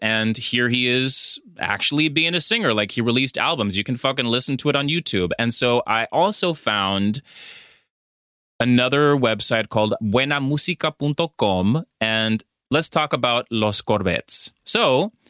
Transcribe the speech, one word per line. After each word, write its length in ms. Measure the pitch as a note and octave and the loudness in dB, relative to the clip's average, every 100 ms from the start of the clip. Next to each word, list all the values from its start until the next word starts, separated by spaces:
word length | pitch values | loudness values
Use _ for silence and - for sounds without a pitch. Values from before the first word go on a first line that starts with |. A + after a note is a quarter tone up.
and 340 | A2 A2 A2 A2 | -2 0 0 -2
here 320 | - B2 B2 | -2 -2 0
he 200 | B2 B2 | 0 0
is 480 | B2+ C3 - - - - - | 0 0 0 -2 -4 -10 -6
actually 500 | - G2+ - C#3+ D#3 | -2 0 0 0 0
being 240 | C#3+ E3 | 2 0
a 80 | F3 | 0
singer. 320 | - A3+ F3 | 0 0 2
Like, 160 | G#2+ G#2 | 2 0
he 100 | - | 0
released 360 | A#2 A#2+ C3+ - | 0 2 0 0
albums. 400 | C3 D#3+ G2+ F#2+ | -2 -2 -2 -2
You 60 | |
can 140 | G#2 A#2+ | -2 -2
fucking 280 | C3+ C3 A#2+ | -2 -2 0
listen 320 | A#2+ C3+ C3+ | 0 0 -2
to 120 | D3 | 0
it 60 | C#3 | 0
on 120 | C#3+ | 0
YouTube. 400 | E3 - G2 F2+ - | -2 -2 0 0 0
And 160 | A#2 | -2
so 300 | - B2 A#2+ - | 0 2 2 2
I 200 | A2 A2+ | -2 0
also 440 | C#3+ F#3 G#3 F3+ D#3+ | 0 0 0 -4 -2
found 680 | - G#2 G2 G2 G2+ G#2+ - - - - - _ _ _ _ _ _ _ _ - | -2 0 0 0 0 -2 -8 -20 -20 -20 -20 _ _ _ _ _ _ _ _ -4
another 560 | A#2+ B2 B2+ C#3+ D3 C#3+ | 2 4 4 2 4 4
website 540 | A#2+ G#2+ - A2+ G#2+ | 2 0 0 -2 0
called 240 | A2+ G#2+ - | 0 0 0
buena 400 | A2 A2+ C3+ C#3+ | 0 0 0 0
musica 500 | C3+ D3 - E3+ D#3+ | -2 -2 -2 -2 -4
punto 360 | - D3 D3 E3+ - | -2 -2 -2 -4 0
com, 480 | G#2+ F#2 F#2+ D3 - _ | 0 2 2 0 -2 _
and 420 | A2 A2 A2 A2 - _ _ | -2 0 0 -2 -4 _ _
let's 180 | C#3+ E3 | -2 0
talk 240 | D#3+ D3+ | -2 -2
about 320 | C#3+ B2 A#2+ - | 0 0 0 -2
Los 300 | A#2 G#2+ G2+ | 0 0 0
Corvettes. 680 | - G#2 F#2 E2 - - - - - | 0 0 0 -2 -4 -4 -6 -8 -4
So 460 | - G3 C3 G3+ - _ | 0 2 2 0 -6 _